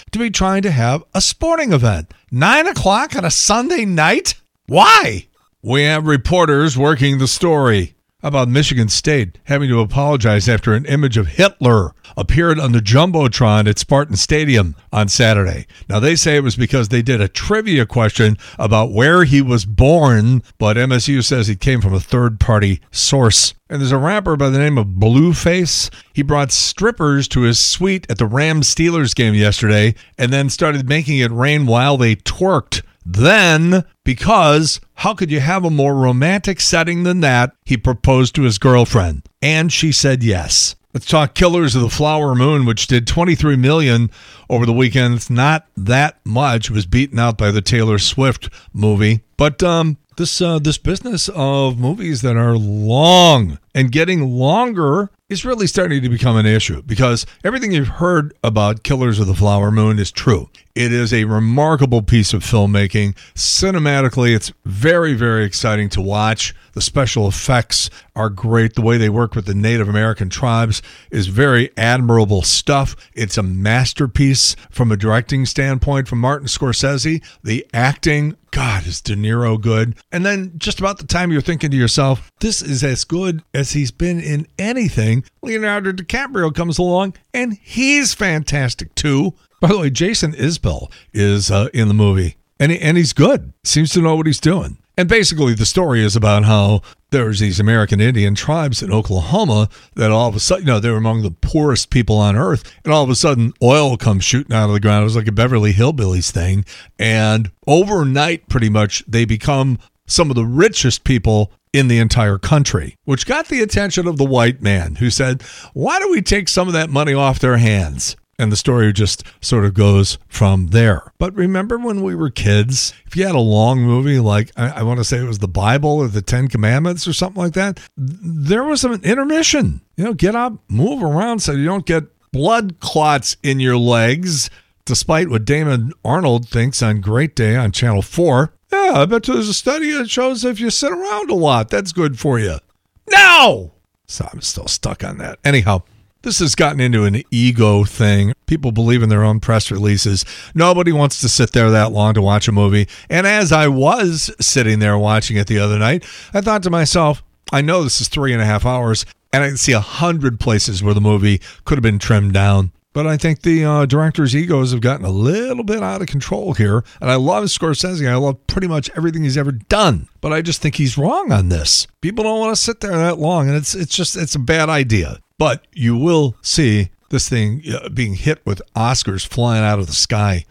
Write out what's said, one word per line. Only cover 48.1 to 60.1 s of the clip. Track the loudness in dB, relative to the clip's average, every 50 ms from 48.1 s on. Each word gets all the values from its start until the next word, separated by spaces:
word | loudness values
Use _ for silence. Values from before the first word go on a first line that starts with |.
| -2 0 0 0 0 -2 -8 -14 -16 -16 -20 -14
movie. | -4 0 0 2 2 2 2 2 2 0 -4 _ _
But, | 0 0 0 0 0
um, | 0 0 2 2 0 0 -2 -4 _ _ _
this, | -6 -6 -6 -2 -2
uh, | -2 0 0 0
this | 0 -2 -2 -2
business | -4 -4 -4 -4 -6 -6 -4 -4 -4 -6 -4
of | -4 -2 0 0 0 0 0 -2 -2
movies | -2 -2 -4 -4 -4 -6 -4 -4
that | -2 0 0
are | 2 2 2 2
long | 0 0 -2 -2 -2 -2 0 2 4 6 6 6 6 6 6 4 4 2 -2 -4 -8 -14 _ -2
and | -2 0 0
getting | 2 0 0 0 0 -2 -2 -2
longer | -2 0 0 2 2 0 0 -2 -2 -2 0 0 0 -2 -2 -6 -10 _ _ _
is | -10 -8 -4
really | -6 -4 -2 -2
starting | -2 0 -2 -2 0 -2 -2
to | -2 -2
become | -2 0 0 2 2
an | 4 4
issue, | 4 2 2 0 -2 -6 -8
because | -8 -6 -2 0 2 2 0 -2 -4 -10 -14 _
everything | -6 -6 -4 -4 -4 -2
you've | 0 0 0 -2
heard | -4 -2 -2 0 0 0 -2 -4 -6 _ -4
about | -2 0 0 0 0 -2 -4 -2
Killers | -2 -2 0 0 0 0 0
of | 0
the | 0 2
Flower | 2 2 2 2 2 2 2
Moon | 2 2 2 2 2 0
is | -2 -4